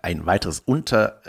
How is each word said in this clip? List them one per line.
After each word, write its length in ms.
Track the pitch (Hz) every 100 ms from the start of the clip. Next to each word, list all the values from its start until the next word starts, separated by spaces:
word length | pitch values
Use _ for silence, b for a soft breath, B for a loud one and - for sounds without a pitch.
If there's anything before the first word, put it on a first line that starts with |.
ein 240 | - 78 80
weiteres 320 | 98 90 76
Unter-, 600 | - 147 - 117 107 -